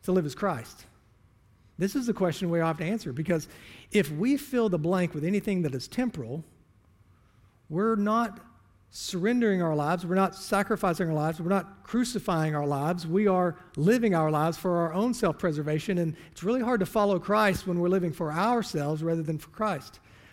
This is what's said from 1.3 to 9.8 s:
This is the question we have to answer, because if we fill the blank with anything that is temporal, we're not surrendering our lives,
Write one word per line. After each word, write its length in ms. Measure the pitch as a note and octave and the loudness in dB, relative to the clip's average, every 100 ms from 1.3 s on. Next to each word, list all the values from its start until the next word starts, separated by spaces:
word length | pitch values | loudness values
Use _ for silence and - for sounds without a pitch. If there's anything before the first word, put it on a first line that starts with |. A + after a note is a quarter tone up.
| _ _ _ _ - | _ _ _ _ -4
This 180 | F#3+ C#4 | -4 -2
is 120 | A#3+ | -2
the 60 | |
question 360 | G#3 F#3 D3+ F3 | 0 0 0 -2
we 80 | E3+ | 0
have 220 | E3 D#3 | 0 0
to 40 | |
answer, 300 | E3 A3 F3 | -4 -4 -4
because 340 | B2 D#3+ E3+ - - - - - | -6 0 -2 -2 -12 -20 -20 -2
if 180 | G#3+ D3+ | 0 0
we 260 | D3+ A#3 C#4 | 0 0 0
fill 320 | - B3 A3+ | 0 0 0
the 120 | F3 | 0
blank 340 | D#3 F#3 F3 | 0 0 0
with 100 | D#3 | -2
anything 380 | D#3 G3+ F#3+ F#3+ | -2 -2 0 0
that 140 | D#3+ C3 | -2 -4
is 120 | - | -6
temporal, 560 | - B3+ E3 A2+ C#3+ - - _ _ _ _ _ _ _ _ _ _ - | -4 -4 -4 -8 -10 -12 -18 _ _ _ _ _ _ _ _ _ _ -8
we're 260 | D#3 A3 A3 | -2 0 2
not 480 | G3+ A3+ A#3 - - - _ _ _ | 2 2 0 -4 -20 -20 _ _ _
surrendering 720 | - - F3+ F#3+ B3 A3+ F#3+ | -14 -8 -2 0 2 2 2
our 140 | E3+ | 2
lives, 320 | D3+ | 2